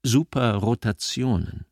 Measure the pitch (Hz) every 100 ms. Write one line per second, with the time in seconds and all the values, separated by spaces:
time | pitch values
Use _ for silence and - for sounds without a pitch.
0 | 131 123 165 135 120 101 107 120 110 98
1 | - - 127 95 80 - -